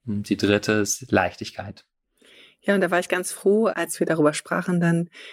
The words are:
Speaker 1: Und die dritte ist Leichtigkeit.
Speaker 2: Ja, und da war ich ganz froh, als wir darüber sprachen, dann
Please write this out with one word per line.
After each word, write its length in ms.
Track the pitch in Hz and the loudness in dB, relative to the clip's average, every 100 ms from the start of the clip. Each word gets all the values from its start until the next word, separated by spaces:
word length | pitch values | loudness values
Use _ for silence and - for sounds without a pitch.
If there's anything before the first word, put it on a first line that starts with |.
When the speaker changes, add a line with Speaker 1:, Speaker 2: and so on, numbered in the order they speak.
| - | -6
Speaker 1:
Und 240 | 104 101 | -4 -2
die 80 | 101 | 0
dritte 360 | 101 104 - | 2 2 2
ist 380 | 107 101 - 120 | 0 0 -4 0
Leichtigkeit. 760 | 104 90 - 107 - 101 110 _ _ _ _ _ - - _ | 0 0 -4 -14 -12 -14 -14 _ _ _ _ _ -20 -20 _
Speaker 2:
Ja, 140 | - 202 | -2 2
und 60 | |
da 100 | 175 | 2
war 80 | 175 | 0
ich 100 | 180 | 0
ganz 220 | 180 180 | -4 -4
froh, 360 | - 202 208 220 | -2 2 2 2
als 320 | - 170 - | 0 -4 -2
wir 80 | 175 | -2
darüber 260 | 160 151 | 2 2
sprachen, 460 | 151 - 175 175 175 | 0 -4 -4 -2 0
dann 300 | 170 170 170 - - | 2 2 -2 -10 -20